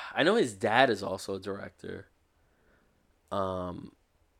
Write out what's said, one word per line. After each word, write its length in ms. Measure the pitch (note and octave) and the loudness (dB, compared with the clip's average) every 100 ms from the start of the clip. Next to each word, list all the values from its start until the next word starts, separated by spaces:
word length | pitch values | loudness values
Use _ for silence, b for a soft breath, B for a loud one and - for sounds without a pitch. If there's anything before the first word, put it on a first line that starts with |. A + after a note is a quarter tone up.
| B | B
I 100 | A2+ | 2
know 120 | D3+ A3+ | 4 4
his 180 | C#3 | 2
dad 360 | G2 G#2+ A2+ C3+ | 0 2 6 6
is 120 | G2+ | 4
also 340 | F#2+ F#2+ - F#2+ | -2 -6 -6 -8
a 40 | |
director. 680 | G2+ G2 F#2+ - F#2 F#2 G2+ _ _ _ _ _ _ _ _ _ _ _ _ | -6 -8 -10 -14 -12 -12 -14 _ _ _ _ _ _ _ _ _ _ _ _
Um, 640 | G2 F#2+ F#2 F2+ F2 - - _ _ _ _ | -4 -4 -4 -6 -10 -14 -20 _ _ _ _